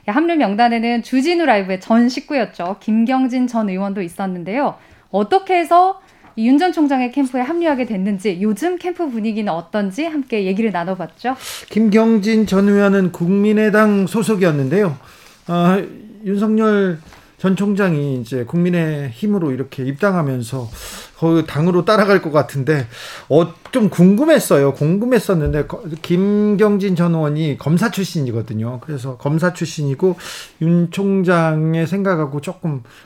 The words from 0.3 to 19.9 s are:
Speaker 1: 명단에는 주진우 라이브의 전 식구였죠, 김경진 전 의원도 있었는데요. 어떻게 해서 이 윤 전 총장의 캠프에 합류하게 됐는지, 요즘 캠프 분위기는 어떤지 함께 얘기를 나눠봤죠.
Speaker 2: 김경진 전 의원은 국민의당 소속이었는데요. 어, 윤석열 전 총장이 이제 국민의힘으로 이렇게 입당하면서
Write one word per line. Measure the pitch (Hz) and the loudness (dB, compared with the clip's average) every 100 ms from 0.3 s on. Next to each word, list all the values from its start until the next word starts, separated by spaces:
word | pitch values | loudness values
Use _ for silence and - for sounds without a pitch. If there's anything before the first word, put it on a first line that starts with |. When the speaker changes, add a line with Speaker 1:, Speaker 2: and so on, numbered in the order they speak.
| 339 | 0
Speaker 1:
명단에는 | 214 202 240 233 233 240 | 0 2 2 2 0 -2
주진우 | 226 254 285 349 311 | -2 0 0 2 2
라이브의 | 214 190 185 | 2 0 -4
전 | - 226 240 | 0 2 2
식구였죠, | 262 - 294 196 - 175 196 | 0 -4 -4 -4 -6 -8 -8
김경진 | - 220 226 262 262 254 247 | -2 0 2 0 0 0 -2
전 | 233 208 | -2 -2
의원도 | 185 202 196 | -2 -4 -6
있었는데요. | 175 - 196 180 170 233 254 - - _ _ | -8 -6 -6 -6 -6 -4 -4 -4 -14 _ _
어떻게 | 190 208 381 381 359 | -2 2 0 2 0
해서 | 311 339 370 381 - _ - - | 4 4 4 0 -10 _ -14 -2
이 | 226 | 2
윤 | 277 | 4
전 | 359 | 4
총장의 | 330 285 269 247 | 2 2 2 0
캠프에 | 262 262 262 | 0 -2 -2
합류하게 | 247 339 330 262 247 | -2 0 0 0 -2
됐는지, | 202 190 196 220 175 | -2 -2 -2 -2 -2
요즘 | 214 208 339 359 | -2 0 -2 -4
캠프 | 359 349 330 | -4 -4 -4
분위기는 | 233 214 214 208 | -4 -4 -2 -4
어떤지 | 165 175 214 202 190 | -4 -4 -4 -4 -4
함께 | 330 311 262 220 | -4 -4 -4 -2
얘기를 | 190 196 226 | -2 0 0
나눠봤죠. | 180 170 185 165 - 233 262 - - - | -2 -4 -6 -8 -8 -6 -6 -10 -16 -6
Speaker 2:
김경진 | 208 220 214 226 226 196 220 208 | 0 4 4 4 2 2 0 2
전 | 190 202 | 2 4
의원은 | 202 202 196 185 | 4 4 2 0
국민의당 | 180 170 202 208 214 214 208 214 202 190 | 0 0 2 2 2 2 4 4 4 0
소속이었는데요. | 220 190 214 180 147 131 175 202 139 - - - - - | 0 0 2 2 2 0 2 0 -2 -12 -20 -20 -20 -6
어, | 175 175 190 170 - 214 202 | 0 2 2 -2 -12 -20 -12
윤석열 | 214 202 214 220 220 208 190 160 - - - _ | -4 -2 0 2 2 2 0 -2 -10 -20 -20 _
전 | 185 185 | -2 0
총장이 | 202 196 190 151 143 127 | 0 0 0 0 -2 -4
이제 | 117 127 | -4 -6
국민의힘으로 | 120 170 175 175 160 151 139 113 208 202 160 | -4 -2 0 0 -2 -4 -8 -6 -2 -2 -2
이렇게 | 127 135 - | -4 -6 -6
입당하면서 | 131 | -8